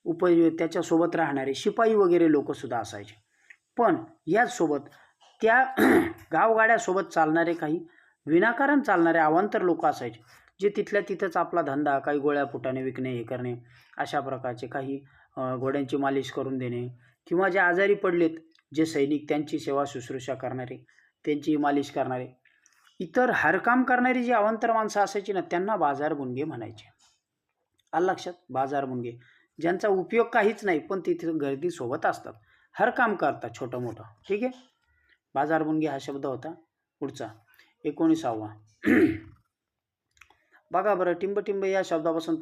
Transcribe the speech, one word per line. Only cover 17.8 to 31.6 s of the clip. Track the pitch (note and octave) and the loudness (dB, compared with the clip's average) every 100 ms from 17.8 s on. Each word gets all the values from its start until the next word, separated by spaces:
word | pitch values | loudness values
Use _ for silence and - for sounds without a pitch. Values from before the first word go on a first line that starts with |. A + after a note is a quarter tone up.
| G3+ | 2
पडलेत | G3 F#3 F3 D#3+ D#3+ - _ _ | 2 2 2 0 -2 -14 _ _
जे | C#3 D#3 | -2 0
सैनिक, | D3+ C#3 D3 - | 0 0 0 0
त्यांची | D3+ D3 D#3 | -2 -2 -6
सेवा | C#3 C#3 C#3 | -2 -2 -2
शुश्रूषा | C3 - C3 B2+ | -6 -10 -10 -8
करणारे, | B2+ B2 B2+ B2 B2+ - _ _ _ D#3 | -6 -6 -8 -10 -14 -18 _ _ _ -4
त्यांची | D3 D#3+ D3+ | -2 0 0
मालिश | C#3+ C#3+ C#3 | 2 2 0
करणारे, | C#3+ B2+ B2+ B2+ - _ _ _ _ _ - | -2 -2 -4 -8 -16 _ _ _ _ _ -12
इतर | F3 B3 B3 | -2 0 2
हरकाम | - D3+ F3+ A#3 B3+ | 2 2 2 2 2
करणारी | B3+ B3 B3+ B3+ | 2 2 2 0
जी | A#3+ | 0
अवांतर | A#3 G#3+ A3 A#3 | 2 2 0 0
माणसं | A3+ G#3+ G3+ | 0 0 0
असायची | G3 G#3 G3+ | 0 -2 -4
ना, | F#3+ | -4
त्यांना | E3+ F3 G3 G#3 | -2 -2 -2 0
बाजार | D3 C#3 D3+ | 0 0 -2
बुणगे | D3+ C3 B2 | -4 -4 -6
म्हणायचे. | D#3+ B2 G#2+ G#2+ - _ _ _ _ _ _ _ _ _ _ | -6 -8 -12 -16 -20 _ _ _ _ _ _ _ _ _ _
आलं | D#3 F#3 | -2 0
लक्षात? | F3 F3+ F3 - | -2 -8 -14 -8
बाजार | B2+ C3+ C#3+ C3+ | -4 -2 -2 -4
बुणगे, | B2+ A#2+ A#2+ - _ _ - | -6 -8 -12 -20 _ _ -6
ज्यांचा | E3 F#3 G#3+ | -4 0 0
उपयोग | F#3+ E3+ A3+ A#3 | 0 2 0 2
काहीच | A#3 G#3 A3 G3+ | 2 2 0 -2
नाही, | D3+ | -2
पण | - F#3+ | -2 -4
तिथे | E3+ E3 E3 | -4 -4 -4
गर्दी | D#3+ C#3 C#3 | -4 -4 -4